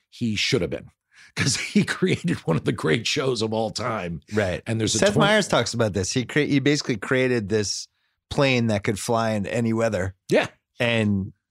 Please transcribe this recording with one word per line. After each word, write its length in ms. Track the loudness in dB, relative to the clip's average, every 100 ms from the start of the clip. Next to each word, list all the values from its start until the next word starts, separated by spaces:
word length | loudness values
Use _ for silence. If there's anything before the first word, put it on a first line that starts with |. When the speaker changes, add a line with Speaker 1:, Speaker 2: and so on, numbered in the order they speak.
| _
Speaker 1:
he 260 | -6 -4 -2
should 240 | 0 0
have 80 | -2
been, 180 | -6 -12 -20 _ _ -12 -4
'cause 220 | -2 -2
he 260 | 0 0
<laughs> 120 | 0 0
created 400 | 0 0 -2 -4 -2
one 80 | -2
of 80 |
the 80 | -2
great 340 | -2 0 0 0
shows 340 | -2 -2 -2
of 100 | -2
all 180 | -2 -2
time. 500 | -4 -6 -4 -6 -8 -4
Speaker 2:
Right. 280 | 0 0 -2 -4
Speaker 1:
And 140 | -2
there's 160 | 0 2
a 40 |
Speaker 2:
Seth 140 | 2
Speaker 1:
twen- 120 | 4 4
Speaker 2:
Meyers 200 | 4 4
talks 240 | 2 0
about 180 | 0 0
this. 200 | 0 -2
He 100 | -2
cre-, 160 | 0 0 2
he 120 | 2
basically 360 | 4 2 0 -6
created 520 | 0 2 2 0 0
this 400 | 0 -2 -6 -10 _ _ _ _
plane 360 | 0 2 4 2
that 160 | 0
could 140 | 0 -2
fly 340 | 0 0 0
in 140 | -2 -2
any 280 | -2 0
weather. 420 | 0 0 0 -4 -6 -2
Speaker 1:
Yeah. 200 | 0 0 -6 _ -4
Speaker 2:
And 540 | 0 2 2 0 -4 -10 _